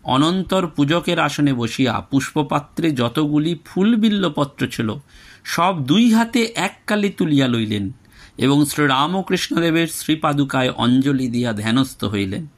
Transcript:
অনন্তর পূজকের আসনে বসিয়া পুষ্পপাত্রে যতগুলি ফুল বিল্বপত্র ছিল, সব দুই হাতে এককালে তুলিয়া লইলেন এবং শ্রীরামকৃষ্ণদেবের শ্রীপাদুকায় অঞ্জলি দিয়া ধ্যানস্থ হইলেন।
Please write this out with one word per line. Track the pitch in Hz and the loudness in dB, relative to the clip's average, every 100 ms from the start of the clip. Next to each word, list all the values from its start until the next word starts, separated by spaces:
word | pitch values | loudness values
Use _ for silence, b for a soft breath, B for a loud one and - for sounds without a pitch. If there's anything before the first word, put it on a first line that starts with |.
অনন্তর | - 127 156 185 180 190 175 | 0 2 2 0 0 -2 -2
পূজকের | - 143 170 170 170 | -2 0 0 0 0
আসনে | 151 143 143 | -2 0 0
বসিয়া | 123 117 - 127 107 | 0 -4 0 0 0
পুষ্পপাত্রে | - 139 - 156 143 147 143 - 160 | 0 -2 0 -4 -2 -2 -4 -4 -2
যতগুলি | 131 120 135 151 151 156 170 - | 0 -2 0 0 0 0 -4 -6
ফুল | - 202 233 | 0 2 4
বিল্বপত্র | 220 208 175 156 139 - 127 | 2 2 -2 -2 -6 -4 -6
ছিল, | - 113 131 _ B B B | -4 -4 -6 _ B B B
সব | - - 175 180 127 | -8 0 0 0 0
দুই | 185 240 | 4 6
হাতে | 220 226 240 226 - | 4 2 0 -2 -2
এককালে | 190 - - 208 202 | -6 -6 -4 -2 -2
তুলিয়া | 190 170 143 131 | -2 2 2 2
লইলেন | 120 110 104 98 - b b b - | 0 -2 -2 -4 -8 b b b -2
এবং | 127 143 143 | 2 2 2
শ্রীরামকৃষ্ণদেবের | - 147 131 151 190 180 180 - 170 165 160 165 | 0 2 2 0 -2 -2 -4 -2 0 0 0 -2
শ্রীপাদুকায় | - - 156 156 143 139 135 127 | -4 -4 -2 0 0 0 0 -2
অঞ্জলি | - 117 127 135 135 127 | 0 2 4 4 0 0
দিয়া | 120 120 | -2 -2
ধ্যানস্থ | 104 110 120 135 - | -2 0 0 0 -4
হইলেন। | 110 101 98 104 151 | -4 -2 -4 -6 -10